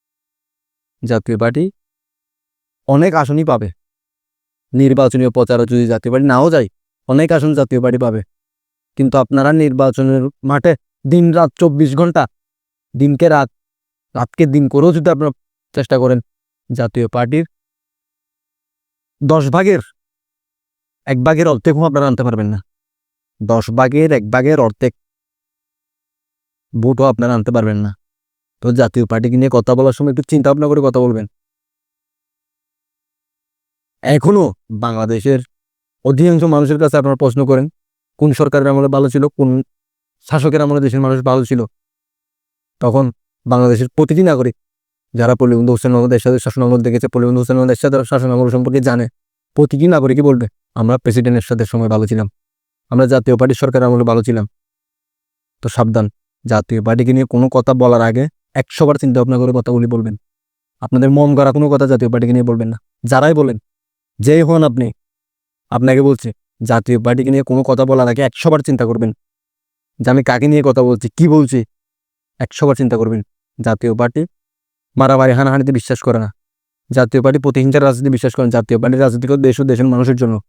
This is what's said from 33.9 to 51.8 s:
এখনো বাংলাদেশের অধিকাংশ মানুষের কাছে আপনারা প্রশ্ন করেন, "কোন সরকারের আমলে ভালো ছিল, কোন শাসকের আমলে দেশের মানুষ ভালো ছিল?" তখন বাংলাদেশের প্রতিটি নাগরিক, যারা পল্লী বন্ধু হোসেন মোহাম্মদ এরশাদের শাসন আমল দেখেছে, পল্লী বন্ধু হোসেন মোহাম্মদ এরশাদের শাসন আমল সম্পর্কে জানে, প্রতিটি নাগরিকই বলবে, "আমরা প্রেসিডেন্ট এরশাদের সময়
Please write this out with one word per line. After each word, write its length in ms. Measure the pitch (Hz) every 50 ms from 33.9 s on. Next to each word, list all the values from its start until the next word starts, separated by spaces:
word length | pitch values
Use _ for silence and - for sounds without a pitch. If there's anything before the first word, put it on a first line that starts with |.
| _ _ -
এখনো 400 | 127 147 139 135 175 208 202 165 117 - _ _ -
বাংলাদেশের 680 | 113 104 123 117 113 110 113 110 117 110 101 139 135 127 127 _ _ _ _ _ _ _ _ _ _ _ -
অধিকাংশ 380 | 131 135 131 170 175 170 156 170
মানুষের 360 | 165 151 147 147 135 151 147
কাছে 160 | 160 143 143
আপনারা 200 | 147 131 139 135 131
প্রশ্ন 220 | 147 127 117 139 135
করেন, 200 | 135 135 127 139 160 - _ _ _ _ _ _ _ _ -
"কোন 100 | 147 151 131
সরকারের 340 | - 151 139 147 143 139
আমলে 200 | 139 139 139 139
ভালো 200 | 139 139 139 143 127
ছিল, 140 | 120 143 143
কোন 220 | 147 _ - 139 127 127 135 - _ _ _ _ _ _ _ _ _ _ _ _
শাসকের 340 | - 156 147 139 156 143 151
আমলে 200 | 147 143 147 143
দেশের 200 | 139 127 117 135
মানুষ 180 | 135 131 135 131
ভালো 200 | 127 135 127 131 123
ছিল?" 160 | - 135 120 110 - _ _ _ _ _ _ _ _ _ _ _ _ _ _ _ _ _ _ _ _ _ -
তখন 240 | 123 120 110 135 135 120 - _ _ _ _ _ -
বাংলাদেশের 420 | 120 123 123 123 123 120 107 131 123
প্রতিটি 340 | - - 156 - 156 175 185
নাগরিক, 320 | 170 147 127 123 120 - _ _ _ _ _ _ _ _ _ _ _ -
যারা 200 | 117 120 120 123
পল্লী 200 | - 127 123 120
বন্ধু 160 | 117 120 123 120
হোসেন 180 | 110 - 127
মোহাম্মদ 220 | 123 120 120 123 127
এরশাদের 260 | 113 - 127 127 127
শাসন 220 | - 127 - 131 123
আমল 160 | 120 123 120
দেখেছে, 260 | 117 123 117 113 131
পল্লী 180 | 120 - 123 120
বন্ধু 140 | 123 123 123
হোসেন 140 | 123 123 127
মোহাম্মদ 180 | 127 127 127 120
এরশাদের 260 | - - 139 135 131 123
শাসন 240 | - 143 127 131 127
আমল 160 | 123 123 127 123
সম্পর্কে 300 | 127 123 123 131 131 139
জানে, 260 | 123 131 120 120 117 117 _ _ _ _ _ _ _ _ -
প্রতিটি 280 | 143 147 - - 139 160
নাগরিকই 340 | 185 170 147 131 131 127 147
বলবে, 240 | 143 143 131 120 113 101 _ _ _ _ -
"আমরা 200 | 120 113 113 127
প্রেসিডেন্ট 380 | 127 - 127 110 123 117 123 123
এরশাদের 300 | 117 - - 123 113 110
সময় 220 | - - 117